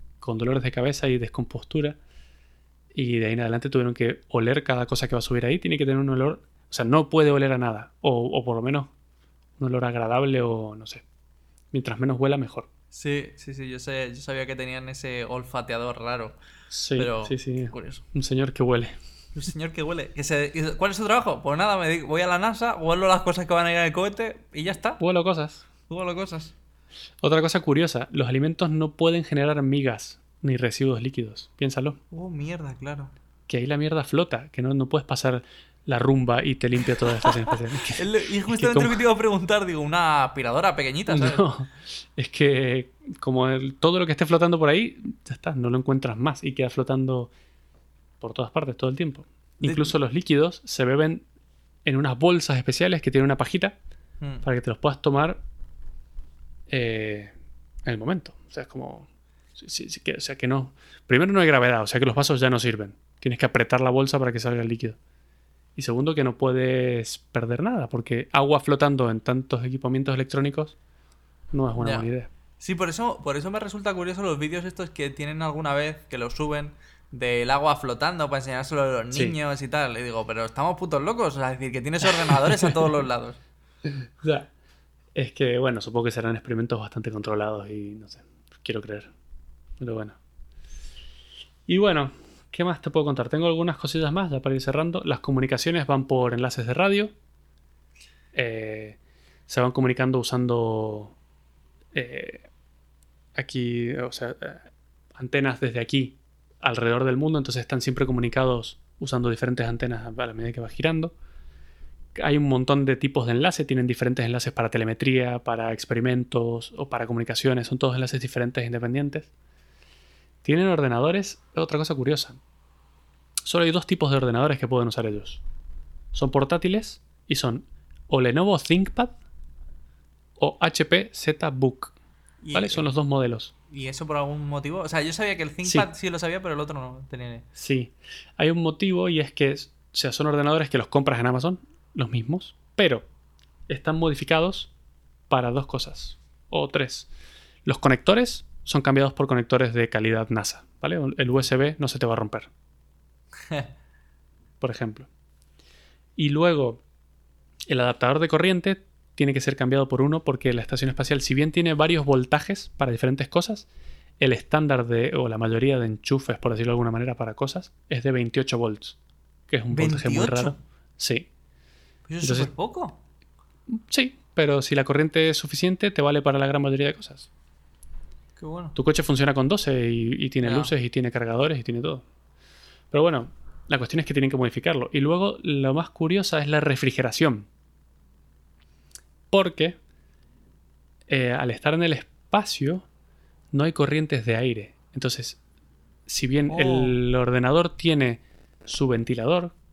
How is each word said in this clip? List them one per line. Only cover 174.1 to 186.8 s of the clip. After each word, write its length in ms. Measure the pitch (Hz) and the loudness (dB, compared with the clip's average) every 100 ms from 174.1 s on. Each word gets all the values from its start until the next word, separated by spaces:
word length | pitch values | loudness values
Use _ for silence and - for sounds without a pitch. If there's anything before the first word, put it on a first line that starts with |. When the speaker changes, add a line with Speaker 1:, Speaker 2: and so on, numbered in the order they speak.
| - _ | -4 _
Speaker 1:
pero 280 | - 151 139 | 0 2 2
si 120 | 127 | 2
la 100 | 139 | 0
corriente 440 | 135 147 156 165 160 | 2 2 2 4 2
es 60 | 151 | 2
suficiente, 540 | 151 - 180 185 208 | -4 -2 0 0 0
te 120 | - | 2
vale 200 | 143 147 | 2 2
para 160 | 143 139 | 2 2
la 80 | 139 | 2
gran 160 | 143 | 0
mayoría 240 | 139 135 143 | 0 2 0
de 60 | |
cosas. 360 | 156 - - - _ _ _ _ _ - - - - - - | -2 -10 -18 -20 _ _ _ _ _ -14 -12 -12 -16 -20 -16
Speaker 2:
Qué 60 | 156 | -12
bueno. 260 | 170 170 | -12 -8
Speaker 1:
Tu 80 | - | -2
coche 200 | 131 151 | 2 2
funciona 320 | 156 135 143 | 2 4 4
con 140 | 139 131 | 4 2
doce 420 | 202 - 131 117 | 2 2 0 0
y, 340 | 117 113 127 | 0 0 -2
y 60 | 131 | -2
tiene 200 | 135 120 | 0 0
Speaker 2:
Ya. 60 | 123 | 0
Speaker 1:
luces 260 | 147 147 | 0 0
y 80 | 120 | 0
tiene 200 | 135 123 | 0 -2
cargadores 460 | 120 117 117 147 143 | -2 -2 0 0 0
y 40 | |
tiene 160 | 117 120 | -4 -4
todo. 220 | 147 135 - _ _ _ _ - - - _ | -4 -6 -12 _ _ _ _ -20 -20 -20 _
Pero 120 | 143 | 2
bueno, 260 | 165 143 117 - - - - | 4 2 -4 -12 -16 -14 -2
la 100 | 143 | -2
cuestión 220 | 123 160 | 0 -2
es 60 | 151 | 0
que 80 | |
tienen 160 | 143 135 | 2 2
que 60 | 139 | 2
modificarlo. 540 | 123 131 170 147 - | 0 0 0 0 0
Y 80 | 143 | 0
luego, 380 | 135 175 196 - | 2 2 0 -2
lo 320 | - 143 135 | -2 0 2
más 160 | 143 165 | 0 -2
curiosa 500 | - 160 190 185 156 | -2 0 0 0 0
es 80 | 143 | 2
la 120 | 151 | 2
refrigeración. 880 | 147 135 | 2 2